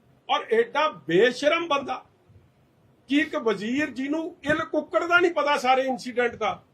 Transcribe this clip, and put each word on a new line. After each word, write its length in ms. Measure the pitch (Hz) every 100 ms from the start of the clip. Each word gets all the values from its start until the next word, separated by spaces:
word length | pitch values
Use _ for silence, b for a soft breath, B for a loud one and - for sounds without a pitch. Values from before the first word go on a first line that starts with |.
| _ _ -
ਔਰ 160 | - -
ਐਡਾ 360 | 226 233 277 302
ਬੇਸ਼ਰਮ 800 | 165 147 175 247 - 285 339 339
ਬੰਦਾ 360 | 277 262 254 - _ _ - _ _ _ _ _ _ -
ਕਿ 80 | 285
ਇੱਕ 200 | 311 302
ਵਜ਼ੀਰ 540 | 226 190 214 269 302
ਜਿਹਨੂੰ 460 | 233 277 320 320 -
ਇਲ 140 | 285 320
ਕੁੱਕੜ 460 | 320 302 302 330
ਦਾ 160 | 349 349
ਨਹੀਂ 120 | 349
ਪਤਾ 240 | 294 285 277
ਸਾਰੇ 260 | 254 262
ਇਨਸੀਡੈਂਟ 520 | 262 226 247 233 240
ਦਾ 280 | 233 202 175 _